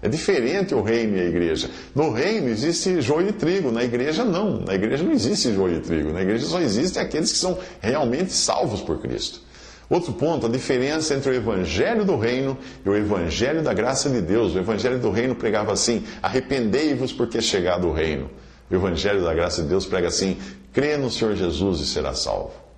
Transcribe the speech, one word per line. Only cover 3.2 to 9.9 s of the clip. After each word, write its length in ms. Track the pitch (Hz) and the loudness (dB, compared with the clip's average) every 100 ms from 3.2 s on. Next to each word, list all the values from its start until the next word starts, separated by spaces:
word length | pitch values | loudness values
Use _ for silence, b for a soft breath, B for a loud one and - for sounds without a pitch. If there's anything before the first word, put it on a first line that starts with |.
| 190 | 2
e 60 | |
trigo, 360 | 214 156 196 151 | 0 0 2 0
na 140 | 113 | 0
igreja 400 | 123 120 135 160 | 0 0 0 0
não. 380 | 247 170 208 117 | 0 2 0 -2
Na 140 | 87 95 | 0 0
igreja 280 | 107 135 | 2 0
não 80 | 180 | 2
existe 420 | 294 117 208 127 | 2 2 0 0
joio 220 | 98 92 85 | 2 2 2
e 60 | |
trigo. 320 | - 82 76 | 0 0 0
Na 80 | 82 | 0
igreja 240 | 95 113 147 | 0 0 0
só 160 | 170 | 0
existem 420 | 156 101 175 - | 0 2 0 -2
aqueles 300 | 101 151 - | -2 -2 0
que 40 | - | 0
são 200 | 180 180 B B | -2 -4 B B
realmente 500 | 104 139 127 127 185 | -2 0 0 0 0
salvos 500 | - - - 120 104 | 0 0 0 0 -2
por 200 | - 78 | -4 -4
Cristo. 400 | - 57 - - B B B B | -4 -6 -6 -10 B B B B
Outro 240 | B | B